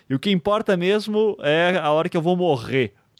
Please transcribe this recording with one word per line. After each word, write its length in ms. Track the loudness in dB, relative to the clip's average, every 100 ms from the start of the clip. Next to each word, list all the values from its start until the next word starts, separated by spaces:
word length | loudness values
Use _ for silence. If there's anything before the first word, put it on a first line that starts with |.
| -6
e 60 |
o 40 | -4
que 120 | 0
importa 440 | 0 0 -2 0
mesmo 640 | 0 0 0 0 0 0 0
é 340 | 0 2 2 0
a 140 | 0
hora 180 | 0 0
que 80 | -2
eu 40 |
vou 140 | 0
morrer." 580 | 0 0 -2 -2 -2 -2 _ _